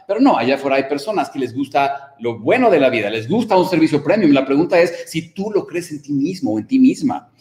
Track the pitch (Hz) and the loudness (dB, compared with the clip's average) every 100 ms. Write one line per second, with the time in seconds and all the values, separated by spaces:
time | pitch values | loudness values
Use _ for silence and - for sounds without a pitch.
0 | - 208 269 226 120 135 139 135 139 143 | -6 2 2 4 0 0 0 0 -2 -4
1 | - 175 139 139 123 117 135 147 139 - | -4 -4 -4 -4 -6 -6 -4 0 0 -4
2 | - - 117 110 123 226 247 165 131 120 | -12 -8 -6 -4 0 2 4 4 4 2
3 | 101 113 113 214 214 185 165 170 156 143 | -2 -4 -4 -4 0 2 2 2 2 0
4 | 143 214 170 139 135 139 170 175 175 170 | 0 2 4 2 2 0 2 2 2 -2
5 | - 165 160 - 208 202 - 165 165 147 | -10 -10 -10 -10 -4 -4 -4 -10 -10 -12
6 | 143 139 147 185 107 107 107 131 131 - | -6 -4 -4 -4 -4 -4 -2 4 4 2
7 | 135 82 - _ | -4 -6 -12 _